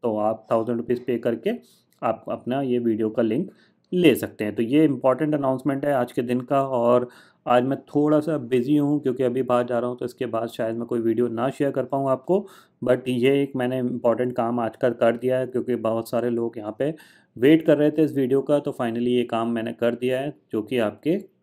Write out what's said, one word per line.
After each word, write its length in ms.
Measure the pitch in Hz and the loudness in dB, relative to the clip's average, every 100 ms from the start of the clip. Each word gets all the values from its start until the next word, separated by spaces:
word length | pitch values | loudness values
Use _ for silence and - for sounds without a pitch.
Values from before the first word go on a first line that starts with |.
तो 140 | 120 107 | -2 0
आप 280 | 107 113 - | 0 -2 -2
थाउजेंड 280 | 117 113 117 | -2 0 -4
रुपीज़ 220 | 117 123 123 | -2 -4 -2
पे 100 | 120 | -2
करके 320 | 123 117 196 240 - _ _ _ | -2 -2 -4 -6 -10 _ _ _
आप 220 | 123 110 - | -4 -4 -6
अपना 320 | 113 117 131 | -8 -4 -4
ये 160 | 139 123 | -2 0
वीडियो 300 | 117 110 110 | 0 0 -2
का 120 | 110 | 0
लिंक 280 | 117 117 190 - _ _ _ | 0 0 -4 -10 _ _ _
ले 220 | 180 170 | 4 4
सकते 300 | 113 107 - | 4 0 -6
हैं। 100 | 107 | -6
तो 80 | 101 | -2
ये 220 | 113 143 | 0 4
इंपॉर्टेंट 500 | 156 127 131 127 151 | 4 4 0 2 0
अनाउंसमेंट 500 | 151 135 131 143 139 | 0 0 -2 -2 -2
है 80 | 143 | 0
आज 180 | 139 123 | 0 0
के 100 | - | -2
दिन 180 | 120 123 | -2 -2
का। 220 | 120 139 | 0 0
और 460 | 135 131 120 123 123 - - _ - | 0 0 4 2 2 -12 -20 _ 2
आज 180 | 123 | 2
मैं 140 | 127 135 | 4 -4
थोड़ा 360 | - 147 151 151 | -2 0 2 2
सा 160 | 151 151 | 2 -4
बिजी 380 | 120 127 123 147 | 0 0 2 2
हूँ 220 | 143 147 | 2 0
क्योंकि 220 | 135 123 | 0 0
अभी 200 | 127 120 | 0 0
बाहर 240 | 120 123 123 | 0 0 2
जा 120 | 120 | -2
रहा 120 | 123 | -2
हूँ, 80 | 123 | -4
तो 60 | |
इसके 220 | 127 - 127 | -8 -6 -4
बाद 220 | 113 113 | -4 -6
शायद 280 | - 113 113 | -4 -6 -4
मैं 100 | 117 | -4
कोई 140 | 123 | -2
वीडियो 280 | 113 113 120 | 0 2 0
ना 220 | 113 131 | 0 -4
शेयर 200 | 131 139 | 0 -2
कर 140 | 135 | -2
पाऊँ 260 | 123 135 135 | -4 -2 0
आपको। 360 | 131 - 190 214 - _ _ | -2 0 -2 -2 -18 _ _
But 240 | 123 127 127 | 0 0 0
ये 320 | 127 127 139 | 2 4 4
एक 100 | 139 135 | 0 -2
मैंने 220 | 123 131 | -2 -2
इंपॉर्टेंट 580 | 123 120 120 113 127 123 | -2 0 0 0 -2 -2
काम 240 | 117 120 | -2 -2
आज 160 | 113 - | -4 -2
का 140 | 127 | -2
कर 260 | 117 117 120 | 2 0 2
दिया 220 | 127 127 | 0 -2
है, 80 | 127 | -2
क्योंकि 300 | 127 - 120 | -4 -2 -2
बहुत 340 | 110 113 113 | 0 -2 -2
सारे 200 | 120 120 | -2 -2
लोग 280 | 117 117 117 | -2 -4 -6
यहाँ 180 | 104 107 | -12 -4
पे 160 | 139 160 - _ _ - | -4 -4 -14 _ _ 2
वेट 300 | 123 160 160 | 6 6 6
कर 120 | 147 | 4
रहे 120 | 147 | 4
थे 140 | 151 | 2
इस 120 | 156 127 | 0 0
वीडियो 240 | 131 135 | 0 0
का, 160 | 135 147 | 2 0
तो 180 | 143 135 | 0 -4
finally 280 | 120 113 120 | -4 -2 0
ये 160 | 123 | 0
काम 260 | 117 113 117 | 0 -2 -2
मैंने 220 | 117 113 | -4 -6
कर 220 | 120 120 | -2 -2
दिया 260 | 120 123 127 | 0 -2 -2
है, 140 | 143 - _ | -4 -10 _
जो 100 | 113 | -6
कि 160 | 110 127 | -2 -2
आपके 400 | 107 101 147 190 - _ | -2 -2 -2 -2 -4 _